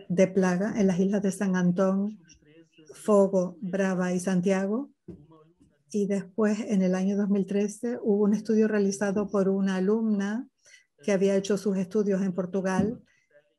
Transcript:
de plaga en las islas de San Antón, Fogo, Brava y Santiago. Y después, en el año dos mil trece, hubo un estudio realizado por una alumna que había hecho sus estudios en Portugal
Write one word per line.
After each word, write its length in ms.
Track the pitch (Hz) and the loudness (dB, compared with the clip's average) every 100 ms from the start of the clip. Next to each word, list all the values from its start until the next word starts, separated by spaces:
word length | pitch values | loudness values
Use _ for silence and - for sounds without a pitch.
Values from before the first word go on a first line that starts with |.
| - | -2
de 180 | 180 185 | 2 2
plaga 480 | 190 185 175 208 220 | 4 2 0 -2 0
en 80 | 190 | 2
las 100 | 180 | 2
islas 240 | 190 202 | 0 0
de 80 | 202 | -2
San 240 | 190 202 | -2 -2
Antón, 640 | 180 180 175 190 190 202 214 - - _ 156 - _ - | 2 2 2 2 0 -2 -6 -18 -20 _ -20 -20 _ -20
Fogo, 640 | - - 208 196 196 180 - | -8 2 4 4 2 -2 -6
Brava 520 | 185 190 190 180 180 | -6 -2 0 0 -2
y 60 | 180 | -2
Santiago. 720 | 180 185 180 190 196 220 285 _ - - - 160 156 _ _ _ _ | 0 0 2 0 0 -4 -6 _ -20 -20 -20 -20 _ _ _ _ _
Y 140 | 214 202 | -2 0
después, 540 | 196 185 - 214 214 | -2 -4 -2 0 0
en 220 | 247 202 | -2 0
el 120 | 185 | 2
año 220 | 185 190 202 | 0 0 0
dos 120 | 202 | 0
mil 180 | 202 185 | 0 0
trece, 520 | 202 208 - 240 247 | -2 -2 -4 -8 -4
hubo 220 | 233 202 | 0 2
un 120 | 208 | 2
estudio 340 | 208 - 220 220 | 0 0 2 2
realizado 600 | 214 196 196 202 196 202 | 2 0 0 -2 -2 -2
por 200 | 208 190 | 0 0
una 260 | 196 196 | 0 0
alumna 720 | 185 185 220 226 202 196 220 277 _ _ - _ _ | 0 0 0 0 0 -2 -4 -8 _ _ -20 _ _
que 80 | - | -2
había 240 | 196 196 | 2 2
hecho 240 | 196 196 196 | 2 0 -2
sus 180 | 214 190 | -2 -2
estudios 440 | 185 214 202 190 | -2 -2 0 0
en 100 | 196 | -2
Portugal 720 | 185 180 196 185 190 208 247 - _ _ _ _ | -4 -4 -4 -2 0 0 -2 -14 _ _ _ _